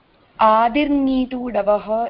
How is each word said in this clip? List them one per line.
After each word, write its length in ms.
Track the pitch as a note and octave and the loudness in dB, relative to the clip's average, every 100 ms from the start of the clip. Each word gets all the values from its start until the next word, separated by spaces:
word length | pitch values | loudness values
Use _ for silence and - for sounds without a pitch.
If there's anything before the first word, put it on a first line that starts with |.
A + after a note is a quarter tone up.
| _ _ _ - | _ _ _ 0
आदिर्ङीटुडवः 1700 | A3 A3 A#3 C#4+ D4 C#4+ C4+ C4 B3+ B3+ B3 G#3 G3 G#3 G3 A3 | 2 4 2 0 0 0 0 0 -2 -6 -6 -2 0 0 -2 -4